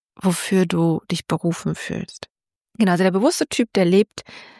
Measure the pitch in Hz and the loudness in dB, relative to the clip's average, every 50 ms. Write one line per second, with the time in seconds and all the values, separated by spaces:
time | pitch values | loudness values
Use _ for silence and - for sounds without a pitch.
0 | _ _ _ - - 190 170 - - - 196 190 185 175 - 170 165 165 160 - | _ _ _ -4 -2 -2 -2 -2 -2 0 2 2 2 2 0 0 0 0 0 -2
1 | - - 175 165 - - 160 160 - 170 165 - - 160 156 - - - - - | -4 -6 -6 -6 -4 -4 -4 -2 -2 -4 -4 -4 -6 -8 -8 -8 -8 -10 -8 -10
2 | - - - - - - _ _ _ _ _ _ _ _ _ - 220 190 175 170 | -10 -12 -14 -18 -20 -20 _ _ _ _ _ _ _ _ _ 0 0 2 2 2
3 | 190 190 175 196 214 302 359 - 311 - - - 240 - - 202 185 170 180 196 | 2 2 2 2 2 2 0 0 -4 -4 -2 -2 -2 0 2 2 2 4 4 4
4 | 214 _ - - - - - - - - - | 2 _ -2 -20 -20 -20 -20 -20 -20 -20 -20